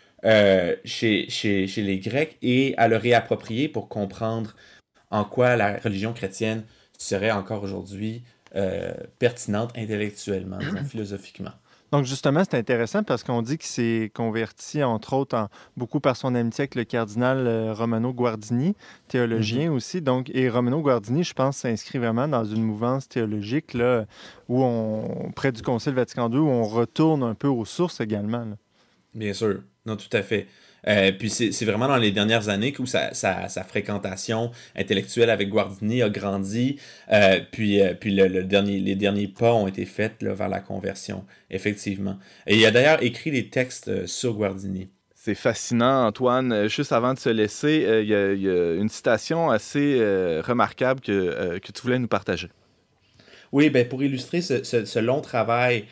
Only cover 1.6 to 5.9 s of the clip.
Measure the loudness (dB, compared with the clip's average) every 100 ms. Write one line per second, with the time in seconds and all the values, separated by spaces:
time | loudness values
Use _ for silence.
1.6 | 0 -2 -2 -2 -2 -2 -4 -2 0 2
2.6 | 2 4 4 4 4 4 2 -4 -4 -4
3.6 | -4 -4 -8 -6 -6 -6 -6 -4 -6 -12
4.6 | -20 -20 _ _ -6 -2 -2 2 2 4
5.6 | 2 -2 -4